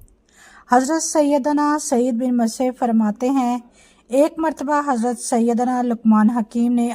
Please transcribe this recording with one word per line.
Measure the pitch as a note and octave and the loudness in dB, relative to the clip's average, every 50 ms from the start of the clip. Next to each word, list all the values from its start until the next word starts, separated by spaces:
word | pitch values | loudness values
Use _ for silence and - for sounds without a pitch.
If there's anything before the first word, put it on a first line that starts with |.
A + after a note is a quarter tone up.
| - - _ _ _ _ _ - - - - - - - | -20 -20 _ _ _ _ _ -20 -20 -20 -20 -14 -2 2
حضرت | B3 B3+ C4 C4 D#4+ D#4+ | 2 2 2 2 -2 -2
سیدنا | D#4+ - - D#4+ D4 C#4+ D4 C#4+ B3 D4 D4 D4 D4 D4 D4 D4+ | -2 -2 0 0 2 2 2 0 0 0 0 0 0 0 0 -2
سعید | - - C#4+ A#3 B3 C4 A#3 | -2 -2 -2 0 0 0 -2
بن | A3+ B3+ B3+ B3 | -2 -2 -2 0
مسیب | A#3+ A3+ A3+ A3+ - B3+ B3+ B3 - | 0 0 -2 -2 -2 -4 -4 -2 -2
فرماتے | B3 A#3 A3+ A3 A3 G#3 G#3 - B3 B3+ | -2 0 2 2 0 0 -2 -2 -2 0
ہیں، | C#4 C4+ B3 A#3+ B3 A#3+ A#3 - _ _ - _ _ _ _ - | 0 0 0 0 -2 -4 -6 -12 _ _ -20 _ _ _ _ -2
ایک | A3+ C4+ D4+ D#4+ - | 2 2 2 2 0
مرتبہ | D#4+ D#4+ D#4 C#4 - C#4 C4+ D4 D4 D4 | -2 -4 -2 -4 -4 -4 -2 -2 -2 0
حضرت | C#4+ C4 A3+ A3 B3 A#3+ A#3 | -2 -2 -2 -2 -2 -4 -6
سیدنا | - - B3+ A#3 A3+ A#3 A#3 A3 B3 B3 B3 B3 | -4 -2 0 0 0 0 0 0 0 -2 -2 -2
لقمان | B3 B3 A#3 A#3 - A3 A3 G#3+ G#3+ A3 | -2 -2 -4 0 2 4 4 4 4 2
حکیم | A#3+ A#3+ G#3+ - - A#3+ A#3 A#3+ | 2 0 -4 -4 -2 -2 0 0
نے | B3 A#3+ A#3 A#3+ | 0 0 -2 -2